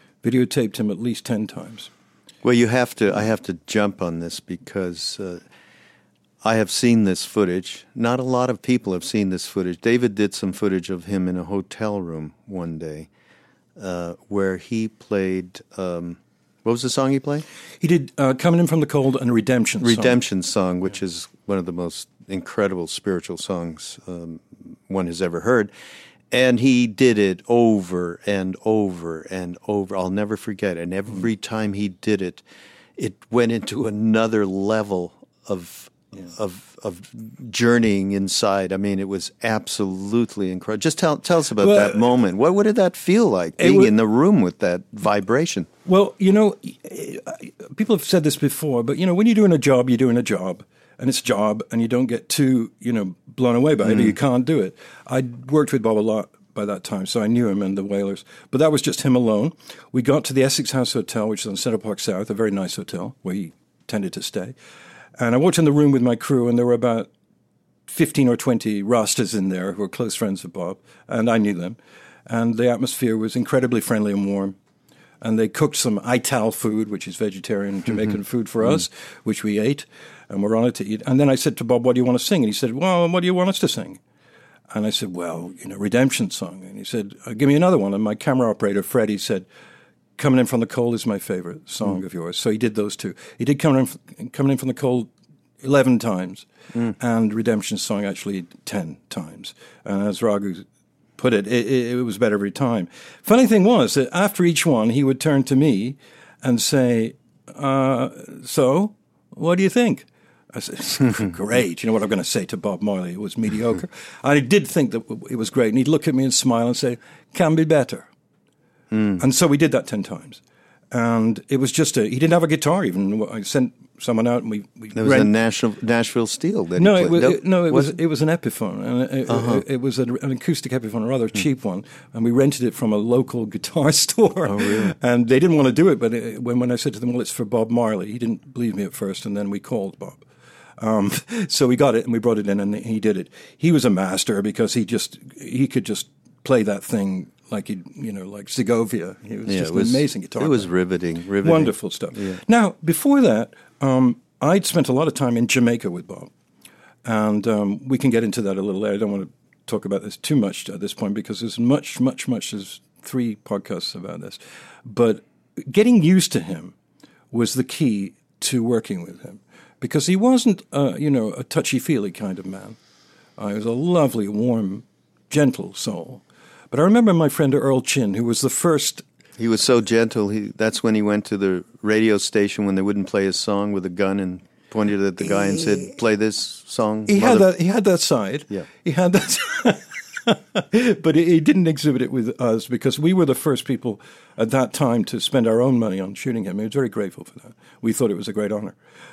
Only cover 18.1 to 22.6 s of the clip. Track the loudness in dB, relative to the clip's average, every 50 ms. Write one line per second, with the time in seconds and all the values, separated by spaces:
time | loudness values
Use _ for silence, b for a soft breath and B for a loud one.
18.1 | -2 0 2 2 2 2 2 2 4 4 4 4 2 2 0 2 0 2 2 2
19.1 | 2 2 0 2 2 2 4 4 2 2 2 0 0 0 2 2 2 4 4 4
20.1 | 4 4 2 0 -2 -4 -4 -2 0 0 0 0 0 -2 -2 -4 -4 -6 -6 -8
21.1 | -8 -10 -12 -16 _ _ _ -4 -4 -4 -4 -4 -6 -6 -6 -8 -8 -10 -14 -16
22.1 | _ _ -14 -10 -10 -10 -10 -6 -2 -2